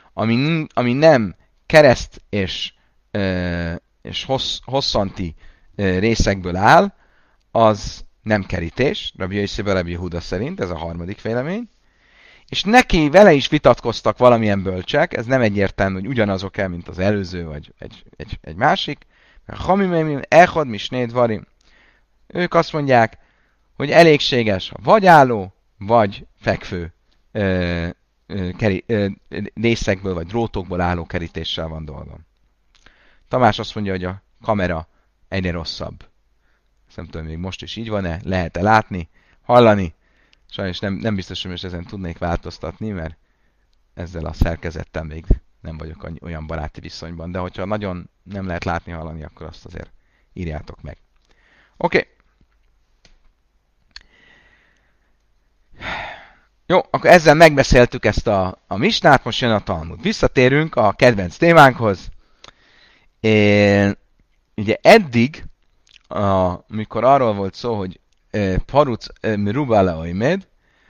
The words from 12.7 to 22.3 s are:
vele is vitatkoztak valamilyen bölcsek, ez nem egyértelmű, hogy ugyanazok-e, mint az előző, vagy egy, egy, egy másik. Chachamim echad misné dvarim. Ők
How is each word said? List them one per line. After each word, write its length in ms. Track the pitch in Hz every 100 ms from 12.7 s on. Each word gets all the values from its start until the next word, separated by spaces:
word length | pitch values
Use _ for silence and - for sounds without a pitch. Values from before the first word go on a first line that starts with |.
| 240 - 180 147
vele 240 | 170 208
is 140 | 143 -
vitatkoztak 680 | 151 135 120 120 107 117 -
valamilyen 460 | 123 117 110 98
bölcsek, 500 | 92 92 87 143 170
ez 120 | - 117
nem 160 | 131
egyértelmű, 540 | 113 101 95 - 98 95
hogy 120 | 101
ugyanazok-e, 600 | 127 104 95 95 - 95
mint 200 | 87 87
az 120 | 82
előző, 460 | 95 104 92 92 82
vagy 280 | 73 - _
egy, 260 | - - - -
egy, 220 | - -
egy 140 | - 80
másik. 500 | 139 190 - 143 _ _ _ _ -
Chachamim 720 | - 160 196 190 170 156 139 -
echad 400 | 156 175 165 139
misné 380 | 101 - 127 120
dvarim. 420 | 120 120 107 - _ _ _ _ _ _ _
Ők 260 | _